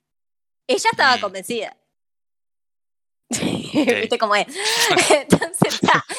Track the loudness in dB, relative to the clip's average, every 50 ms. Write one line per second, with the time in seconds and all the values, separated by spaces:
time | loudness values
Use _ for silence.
0 | _ _ _ _ _ _ _ _ _ _ _ _ -4 -4 -2 0 0 -2 0 2
1 | 2 2 2 2 -2 -6 -8 -10 -10 -8 -8 -8 -8 -10 -14 _ _ _ _ _
2 | _ _ _ _ _ _ _ _ _ _ _ _ _ _ _ _ _ _ _ _
3 | _ _ _ _ _ -8 -6 -4 -4 -4 -4 -4 -6 -4 -2 0 2 2 0 0
4 | 0 -2 -2 -2 0 2 2 0 0 -2 -6 -6 -4 -2 0 0 2 2 4 2
5 | 4 4 2 2 4 2 2 2 2 -4 -2 -2 -2 0 0 0 2 2 2 2
6 | 0 -4 -12